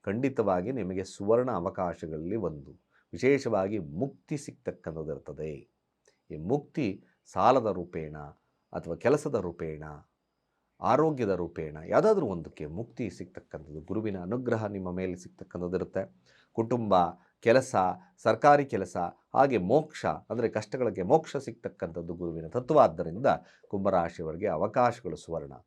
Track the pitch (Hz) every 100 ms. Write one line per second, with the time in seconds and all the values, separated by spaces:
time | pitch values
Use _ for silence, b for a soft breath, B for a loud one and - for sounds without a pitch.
0 | - 107 135 127 104 90 98 131 90 92
1 | 92 - 101 117 127 98 90 98 90 82
2 | 80 78 85 110 87 73 69 - _ _
3 | _ 87 127 139 127 104 98 107 73 78
4 | 135 - _ 151 - - - - 90 80
5 | 78 69 - 71 78 71 - _ _ _
6 | _ _ _ 78 85 143 - - 113 98
7 | b b _ 95 107 131 110 90 87 82
8 | 78 76 73 - _ _ _ - 82 82
9 | 117 147 151 117 90 82 82 76 78 76
10 | _ _ _ _ _ _ _ _ 90 131
11 | 160 139 104 90 85 - 78 76 85 110
12 | 202 202 127 87 76 - 76 85 117 -
13 | 107 - 92 - _ 80 71 76 85 98
14 | 107 95 87 123 123 113 107 101 92 90
15 | 92 90 - _ - 90 87 90 90 95
16 | 98 _ b b b - 113 123 110 92
17 | 85 - b _ 117 127 131 107 92 90
18 | b _ 113 110 147 147 139 107 92 95
19 | 87 - b 120 139 113 90 143 156 -
20 | 87 76 _ 113 113 110 - 135 120 104
21 | 92 156 160 143 120 113 98 - 90 85
22 | 85 87 87 80 80 120 127 156 110 82
23 | 80 90 131 80 b b _ 101 98 92
24 | 85 - 80 80 98 80 98 135 120 117
25 | 90 78 - 80 71 64